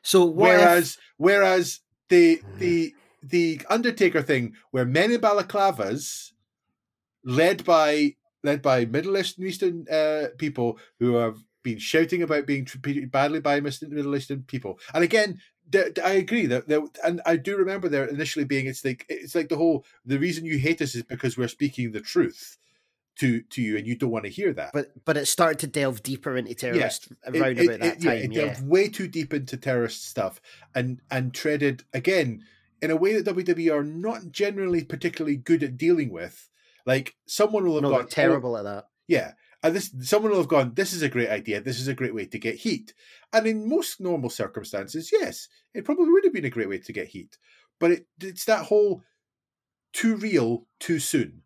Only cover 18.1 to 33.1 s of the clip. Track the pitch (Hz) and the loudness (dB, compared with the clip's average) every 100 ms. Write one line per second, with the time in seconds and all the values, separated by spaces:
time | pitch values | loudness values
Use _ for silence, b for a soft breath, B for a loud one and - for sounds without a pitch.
18.1 | 143 156 156 135 139 131 131 135 147 - | -4 -4 -4 -2 -2 -2 -4 -6 -6 -8
19.1 | - 139 175 156 156 165 147 b b 123 | -12 -4 -4 -2 2 2 2 b b -4
20.1 | 139 175 165 165 147 143 165 139 120 - | -2 0 -2 -2 0 0 0 -2 -6 -10
21.1 | 127 131 123 120 - 143 131 117 107 - | -4 -4 -2 -6 -2 -6 -4 -6 -6 -2
22.1 | - 113 - - - _ _ _ _ _ | 0 0 -4 -20 -20 _ _ _ _ _
23.1 | - 135 117 - - 113 107 107 120 127 | -2 0 0 -4 -6 -4 -4 -4 -4 -2
24.1 | 113 104 165 196 143 71 147 139 - - | -4 -6 -4 -4 -4 -6 -6 -6 -8 -4
25.1 | 147 139 - 165 147 151 147 135 113 131 | -2 -2 2 2 0 -4 -2 -2 -4 -8
26.1 | 135 151 127 110 120 127 117 110 - - | -6 -4 -4 -6 -8 -2 0 0 -4 -12
27.1 | - 131 151 143 120 175 110 170 165 160 | -16 -6 0 2 4 2 4 -2 0 0
28.1 | 113 131 113 147 127 135 185 208 214 185 | 0 -2 -2 -4 -4 2 4 4 -2 -6
29.1 | 170 147 147 131 131 139 127 117 - - | -6 -4 -6 -6 -8 -2 0 -2 -6 -10
30.1 | - 98 - b b b 127 127 127 _ | -4 -4 -6 b b b -4 -4 -6 _
31.1 | 131 127 127 151 151 143 127 _ 127 131 | -4 -4 -4 -2 2 0 -2 _ -4 0
32.1 | 190 135 110 b b b _ 156 160 190 | 0 0 -6 b b b _ -2 0 2